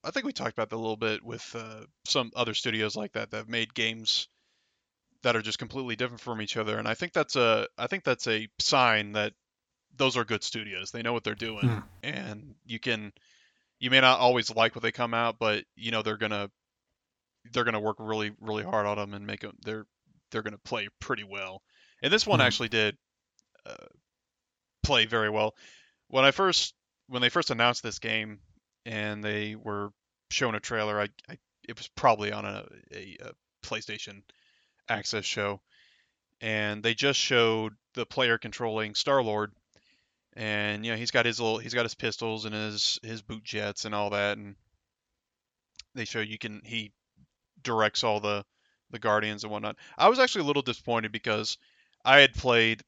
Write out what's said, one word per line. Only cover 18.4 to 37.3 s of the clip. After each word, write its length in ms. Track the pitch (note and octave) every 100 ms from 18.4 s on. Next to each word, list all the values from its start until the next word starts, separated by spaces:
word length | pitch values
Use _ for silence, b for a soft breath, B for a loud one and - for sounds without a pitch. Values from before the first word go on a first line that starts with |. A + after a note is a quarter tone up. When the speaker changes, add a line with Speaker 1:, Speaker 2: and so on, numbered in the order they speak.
Speaker 1:
really 240 | A2+ G#2+
hard 220 | G#2 A2 G#2
on 120 | G#2
'em 160 | G2+
and 100 | G2+
make 200 | G2+ G#2
'em, 120 | G2+ -
they're, 220 | G#2+ A2 G#2 _ _ _ _
they're 100 | A#2
gonna 160 | G#2+ G#2
play 300 | - A#2 G2+ _
pretty 240 | - A2+
well. 400 | G2+ G2 F#2+ F#2+ b b b b
And 100 | C#3
this 140 | G#3+ G#3+
one 140 | F#3
Speaker 2:
Hmm. 60 | B2+
Speaker 1:
actually 240 | - A#2
did, 280 | A2+ G#2+ - _ _ _ _ _ _
uh, 220 | - - G1+ _ _ _ _ _ _ _ _ _
play 240 | - B2+ A2
very 240 | A2+ G#2+
well. 240 | G#2+ G#2+ B B B B B _
When 160 | C3
I 80 | C3+
first, 420 | C3+ F#3+ E3 - _ _ _ _
when 160 | B2
they 60 | B2
first 240 | F3 -
announced 320 | A#2+ A#2+ A#2+
this 160 | A#2 -
game 400 | A2+ A2 G#2+ G#2 _ _ _ _
and 380 | A2+ G#2+ G#2+ G#2
they 320 | G#2+ G#2 G#2+
were 360 | G#2+ A2+ G2+ G2+ _ _ _ _
showing 240 | - B2+ G#2+
a 40 |
trailer, 400 | - A2+ G#2+ G#2
I, 80 | G#2 - -
I, 100 | - _ _ -
it 100 | A#2
was 80 | -
probably 460 | - C3+ G#2+ G#2
on 120 | G#2
a, 220 | G2+ G#2 - - _
a, 240 | F#2+ F#2+ -
a 80 | - - _ _
PlayStation 600 | - A2 A2 G#2 - G2+ _ b b b b b -
Access 360 | A2 - A2
show, 360 | - - G#2 G2 b b b b b b _ _
and 420 | A2 G#2+ G#2 G#2+
they 120 | A2+
just 260 | A2 C#3 C#3
showed 540 | -